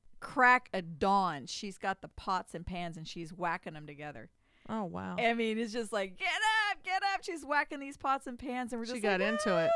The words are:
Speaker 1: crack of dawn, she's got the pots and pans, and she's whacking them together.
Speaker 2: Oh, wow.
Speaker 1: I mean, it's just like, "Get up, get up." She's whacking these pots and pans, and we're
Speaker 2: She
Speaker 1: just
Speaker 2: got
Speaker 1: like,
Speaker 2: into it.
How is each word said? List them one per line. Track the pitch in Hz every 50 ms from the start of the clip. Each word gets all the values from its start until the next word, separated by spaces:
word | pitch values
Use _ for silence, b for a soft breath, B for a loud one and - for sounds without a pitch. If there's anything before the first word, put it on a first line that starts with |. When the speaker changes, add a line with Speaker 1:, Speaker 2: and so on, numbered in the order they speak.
| - - - -
Speaker 1:
crack | - - - 285 247 - 254 247 - -
of | - 165 170 165 165 139
dawn, | 190 196 196 196 190 175 147 139 120
she's | - - - 214 196 -
got | - - 196 190 -
the | - 143
pots | - - - 202 185 180 - - -
and | 165 180
pans, | 190 185 175 175 170 165
and | 165 160
she's | - - 175 165 156 175
whacking | 175 175 170 170 180 - 185 160
them | 151 151
together. | 151 147 143 151 147 131 117 - - _ _ b b b b b b
Speaker 2:
Oh, | 220 220 196
wow. | 165 170 185 190 185 180 -
Speaker 1:
I | 233 233 233
mean, | 233 226 220 214 226
it's | 240 208 214
just | 240 226 -
like, | 233 202 190 190 185
"Get | - 381 349 320 392 440 440 440 440 415 415
up, | 392 -
get | - 370 370 392 403 392
up." | 392 -
She's | - 392 339 294 277
whacking | 269 294 285 302 - 311 277
these | 277 277 285 -
pots | - 262 269 269 -
and | 262 240 240
pans, | 254 294 247 254 247 220
and | 254 226
we're | 233
Speaker 2:
She | 226
Speaker 1:
just | 254 233
Speaker 2:
got | 208 208 190 180
Speaker 1:
like, | 196 214
Speaker 2:
into | 226 - - 214 180 165
it. | 165 659 679